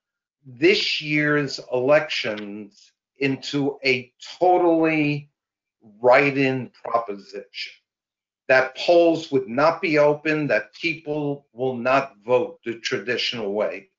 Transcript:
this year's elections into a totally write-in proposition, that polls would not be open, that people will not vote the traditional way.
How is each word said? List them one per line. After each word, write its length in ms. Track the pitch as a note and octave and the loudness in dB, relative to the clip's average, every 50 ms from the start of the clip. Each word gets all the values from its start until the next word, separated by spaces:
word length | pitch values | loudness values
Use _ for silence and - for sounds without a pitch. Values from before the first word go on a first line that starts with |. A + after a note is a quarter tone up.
| _ _ _ _ _ _ _ _ _ | _ _ _ _ _ _ _ _ _
this 560 | C3+ B2 A#2 C#3+ F3+ G#3+ G#3 - - - - | -20 -6 2 4 4 4 4 0 -2 -4 -4
year's 600 | D#3 D3+ D3+ D3+ D3+ D3 D3 D3 C#3+ C3+ - - - - | -4 -2 -2 0 0 2 0 0 -2 -2 -6 -10 -8 -4
elections 1200 | B2+ B2+ B2 C3+ D3 D#3 D#3 D3+ - - - A#2+ G#2+ G#2 G#2 G2+ G2+ G#2 G#2 G2+ _ _ _ _ _ _ _ _ _ _ | -4 -2 2 4 4 2 2 0 -6 -6 -6 -6 -6 -8 -10 -12 -12 -14 -14 -16 _ _ _ _ _ _ _ _ _ _
into 580 | C#3 C3+ C3+ C3 - - - C#3+ C3+ C#3+ - - - | -2 -2 -2 -4 -8 -6 -4 -2 -2 -4 -4 -2 0
a 260 | C3+ B2+ B2 B2 _ _ _ - - - - | 0 0 0 -2 _ _ _ -20 -20 -4 0
totally 920 | F3 F#3 F3+ F3 F3 E3+ E3 E3 D#3+ D#3+ D#3+ D#3 D3 D3 D3 D3 D3 _ _ _ _ _ _ _ _ _ _ _ _ A2 G2+ G#2 | 2 4 4 4 4 4 4 4 2 2 2 0 0 0 -2 -4 -6 _ _ _ _ _ _ _ _ _ _ _ _ -20 _ _
write-in 680 | A#2 B2 B2 C#3 C#3+ C#3+ C3 C#3 C#3 C3 C3 C3 A#2 G2+ _ _ _ | 4 4 6 6 4 2 2 0 0 0 0 -2 -6 -10 _ _ _
proposition, 920 | - - A#2 - - G2+ G2+ - - - G2+ - _ _ - - - - _ _ _ _ _ _ _ _ _ _ _ _ _ _ | -4 -4 -4 -4 -4 -10 -12 -12 -16 -16 -16 -16 _ _ -16 -16 -16 -16 _ _ _ _ _ _ _ _ _ _ _ _ _ _
that 280 | - C3 C3 B2+ C3 - | 2 2 2 2 0 -6
polls 560 | - - - F3 E3+ E3+ E3 E3 - - - | -4 2 4 6 6 6 6 2 0 -4 -2
would 160 | C#3 C3 B2+ | -2 -2 -2
not 340 | G#2 A#2 C3+ D3 D#3+ E3 - | -2 -2 2 2 2 2 0
be 180 | - E3+ D3+ D3+ | -4 0 2 4
open, 480 | D3 D3 D3 D3 - D#3 D3+ D3+ D3+ | 4 4 2 0 -2 -4 -2 -2 0
that 260 | C3+ G#2+ G#2+ - - _ | 0 0 -2 -2 -6 _
people 720 | - - E3+ D#3+ D3 _ D3+ D3 D3+ D3 C#3+ C#3+ C#3+ _ _ _ | -8 -6 -6 -6 -6 _ -8 -6 -4 -4 -6 -6 -8 _ _ _
will 220 | A2+ B2+ C3 B2 | -6 -4 -4 -4
not 400 | A#2 A#2 B2+ C3+ C#3 C3 - - G2+ G2+ | -2 0 2 2 2 0 -2 -12 _ _
vote 340 | A#2 B2 B2+ - - - _ _ | 0 2 2 2 -2 -8 _ _
the 100 | A#2 A2+ - | -10 -10 -8
traditional 720 | - - C3 A2 G2+ A#2 A#2+ G#2+ - - B2+ A#2 G#2+ G2 G2+ | -6 -6 -6 -6 -4 -6 -4 -4 -4 -6 -6 -6 -6 -4 -2
way. 360 | G#2+ G2+ E2 F2 G2 G2 _ _ | -2 -2 -2 -4 -8 -16 _ _